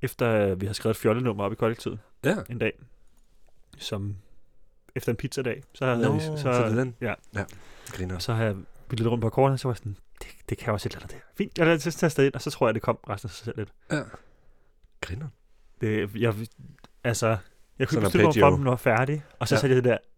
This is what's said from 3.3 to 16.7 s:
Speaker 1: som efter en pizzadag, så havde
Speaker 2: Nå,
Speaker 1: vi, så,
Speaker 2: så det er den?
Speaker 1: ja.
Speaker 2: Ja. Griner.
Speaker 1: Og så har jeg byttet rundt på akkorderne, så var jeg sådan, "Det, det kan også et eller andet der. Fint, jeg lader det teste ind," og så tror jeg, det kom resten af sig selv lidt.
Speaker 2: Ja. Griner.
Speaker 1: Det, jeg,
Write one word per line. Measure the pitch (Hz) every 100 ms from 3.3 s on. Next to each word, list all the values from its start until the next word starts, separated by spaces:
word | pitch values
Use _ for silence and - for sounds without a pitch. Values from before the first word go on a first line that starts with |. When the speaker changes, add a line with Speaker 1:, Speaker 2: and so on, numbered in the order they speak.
| - - - - -
Speaker 1:
som | - 104 101 98 - - - - - _ _ 127
efter | -
en | 117
pizzadag, | 135 - 123 123 -
så | - 131
havde | 117
Speaker 2:
Nå, | 110
Speaker 1:
vi, | 107
så, | 104 -
Speaker 2:
så | 135
det | 123 113
er | 113
den? | 131 117
Speaker 1:
ja. | - - - 107
Speaker 2:
Ja. | 98 - - - -
Griner. | - 92 92
Speaker 1:
Og |
så | -
har | 113
jeg | 113 95 - - -
byttet | 110 113
rundt | 117
på | 113
akkorderne, | - 135 135
så | 131
var |
jeg | 113
sådan, | 107 98 - -
"Det, | - - -
det | 110
kan | -
også | 104 113
et |
eller | -
andet | - -
der. | - -
Fint, | 208 -
jeg | 165
lader | 165
det | 165
teste | - 165 143 139
ind," |
og | 127
så | -
tror | - 120
jeg, |
det | 110
kom | - 110 -
resten | 98 104
af |
sig | - 113
selv | 113
lidt. | 104 - -
Speaker 2:
Ja. | 151 - - - _ - - _ _ - -
Griner. | - 92 147 - _ - - -
Speaker 1:
Det, | 110 107 104 107
jeg, | 117 107 113 - 131